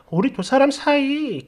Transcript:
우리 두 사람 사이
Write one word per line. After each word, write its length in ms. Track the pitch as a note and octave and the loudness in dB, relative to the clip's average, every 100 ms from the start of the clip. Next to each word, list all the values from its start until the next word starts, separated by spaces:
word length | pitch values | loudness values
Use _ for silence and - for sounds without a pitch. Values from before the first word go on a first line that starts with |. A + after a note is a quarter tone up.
| - | -6
우리 220 | E3 C4 | -2 -2
두 100 | A#3 | -2
사람 280 | F#3 C4+ C#4+ | 0 2 2
사이 680 | C#4+ D4+ C#4+ C4+ D4 D4 D3 | 0 0 0 0 -2 -4 -8